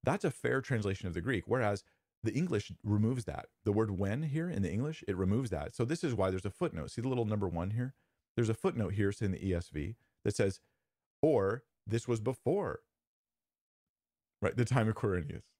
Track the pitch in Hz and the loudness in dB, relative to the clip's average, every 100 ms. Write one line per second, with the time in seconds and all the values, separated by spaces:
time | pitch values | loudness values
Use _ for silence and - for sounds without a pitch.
0 | - 185 - - 123 131 131 123 101 98 | 0 0 0 0 2 2 2 2 2 0
1 | 95 85 90 117 - 127 110 101 - _ | -2 -2 0 0 2 4 4 2 -4 _
2 | _ _ 110 117 180 117 - 92 - 104 | _ _ -2 0 2 0 -2 -8 0 4
3 | 110 127 117 - - _ - 101 110 92 | 4 2 -4 -8 -10 _ 0 2 2 0
4 | 98 113 156 147 170 170 95 92 143 160 | 0 -2 -2 -2 -2 -2 0 0 -4 -6
5 | - 92 95 107 127 82 76 - 120 165 | -4 0 2 2 0 -2 -6 -4 -2 0
6 | 160 110 95 95 98 - 175 87 71 - | -2 2 2 0 -4 -4 -4 -4 -8 -4
7 | 123 127 110 107 98 82 90 110 123 - | -2 0 0 0 -2 -2 -2 -2 -4 -8
8 | _ _ _ - 113 110 190 120 98 101 | _ _ _ -2 0 2 0 0 -2 2
9 | 98 104 107 92 95 87 - 76 76 113 | 0 2 -2 -2 0 0 -2 -6 -6 -8
10 | _ _ - - 101 - _ _ _ _ | _ _ -4 2 0 0 _ _ _ _
11 | _ _ 151 135 98 117 _ _ - 113 | _ _ 2 2 2 -2 _ _ -4 -4
12 | - 117 110 127 - 196 156 - _ _ | -2 -2 -2 -2 -2 -2 -2 -6 _ _
13 | _ _ _ _ _ _ _ _ _ _ | _ _ _ _ _ _ _ _ _ _
14 | _ _ _ _ 101 - 120 127 110 110 | _ _ _ _ -4 0 2 2 2 0
15 | 107 92 73 82 - | 0 -2 -4 -10 -14